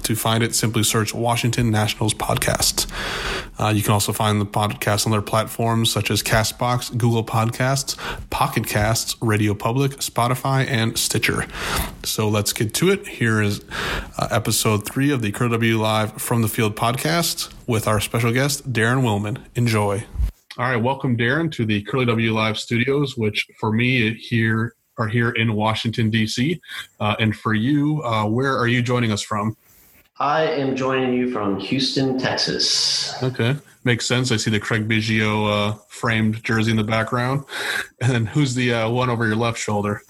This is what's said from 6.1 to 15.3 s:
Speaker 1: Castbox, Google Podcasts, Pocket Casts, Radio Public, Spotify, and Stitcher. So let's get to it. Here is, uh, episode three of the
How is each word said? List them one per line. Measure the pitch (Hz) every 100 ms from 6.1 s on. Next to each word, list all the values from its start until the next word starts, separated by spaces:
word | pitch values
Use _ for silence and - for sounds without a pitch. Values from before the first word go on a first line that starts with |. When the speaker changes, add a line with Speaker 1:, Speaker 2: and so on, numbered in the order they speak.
| 107
Speaker 1:
Castbox, | - 113 104 - 123 123 - 120
Google | 120 117
Podcasts, | 107 113 110 - 127 135 - - - - -
Pocket | - 139 120 107
Casts, | 107 104 113 - -
Radio | 117 107 107
Public, | 101 113 131 139
Spotify, | - - - 120 127 135 135 131
and | 120 113 -
Stitcher. | - 110 - - - - - - - -
So | - - 107
let's | 107 104
get | - 110 -
to | 180
it. | 196 -
Here | - 117 107
is, | 104 101 - - - - - -
uh, | -
episode | 110 113 - 113 104 -
three | 131 143
of | 131
the | 104